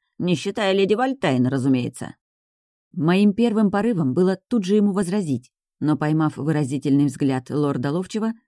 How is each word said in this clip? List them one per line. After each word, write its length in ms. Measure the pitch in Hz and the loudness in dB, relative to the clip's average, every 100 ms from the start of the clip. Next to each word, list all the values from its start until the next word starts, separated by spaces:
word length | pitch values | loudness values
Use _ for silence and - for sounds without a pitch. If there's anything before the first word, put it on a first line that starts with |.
| _ - | _ -6
не 160 | 175 160 | -2 -2
считая 380 | 202 196 196 | -2 -2 0
леди 200 | 196 196 | 2 2
Вальтайн, 540 | 214 262 262 175 127 123 | 0 0 -2 -2 0 0
разумеется». 680 | 135 131 131 120 - - - _ _ _ _ _ _ _ | 0 0 0 -2 -8 -14 -16 _ _ _ _ _ _ _
Моим 400 | - 151 185 208 | -2 2 4 4
первым 380 | 196 233 214 208 | 4 0 2 2
порывом 420 | 202 220 202 135 | 2 0 0 0
было 240 | 127 180 185 _ | 2 0 0 _
тут 160 | 247 | -4
же 120 | 180 208 | 2 2
ему 180 | 202 | 2
возразить, 580 | 190 180 208 170 123 - _ _ _ | 0 -2 -2 -2 -4 -6 _ _ _
но, 180 | 143 151 | -2 0
поймав 400 | 151 156 156 - | 0 2 0 0
выразительный 720 | 139 151 139 139 147 139 143 | -2 -2 -2 -4 0 2 2
взгляд 420 | 131 139 131 127 | 0 -2 -2 -4
лорда 420 | 147 147 143 139 | -2 -2 -2 -4
Ловчего, 400 | 160 185 220 226 226 | -4 -4 -4 -4 -6